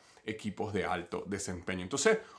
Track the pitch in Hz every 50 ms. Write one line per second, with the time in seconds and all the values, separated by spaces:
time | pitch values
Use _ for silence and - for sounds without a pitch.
0 | - - - - - 110 107 - - 107 92 - 101 104 104 95 85 82 92 90
1 | 85 - - 90 - 90 98 95 - 101 92 87 - - 92 92 90 92 139 135
2 | - 220 220 220 - - -